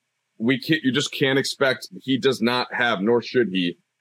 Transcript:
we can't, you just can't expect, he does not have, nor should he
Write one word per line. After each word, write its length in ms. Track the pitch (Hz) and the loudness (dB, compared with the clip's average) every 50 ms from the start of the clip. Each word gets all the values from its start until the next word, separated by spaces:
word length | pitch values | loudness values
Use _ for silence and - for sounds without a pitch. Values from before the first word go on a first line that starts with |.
| _ _ _ _ _ _ _ _ | _ _ _ _ _ _ _ _
we 220 | 110 120 135 120 | 0 0 0 0
can't, 240 | - - 160 - - | 0 0 0 2 2
you 80 | 131 | 0
just 220 | 123 143 139 - - | 0 0 -2 -2 -2
can't 260 | - 147 135 135 139 | -2 0 2 2 0
expect, 480 | 131 - - - 139 131 127 - - - - 92 | 0 -2 -2 0 0 0 0 -2 -6 -14 -18 -14
he 160 | - 131 135 123 | -4 -2 -2 2
does 240 | - 135 127 - | 2 2 2 2
not 320 | 110 120 123 123 123 - - | 0 0 0 0 -2 -4 -2
have, 260 | - 120 120 113 92 | -2 0 0 0 0
nor 200 | 98 107 120 120 | 2 2 2 2
should 260 | 113 - - 127 117 95 | 0 0 0 0 0 2
he 260 | 92 95 87 87 87 - _ _ _ _ | 0 0 0 -2 -2 -6 _ _ _ _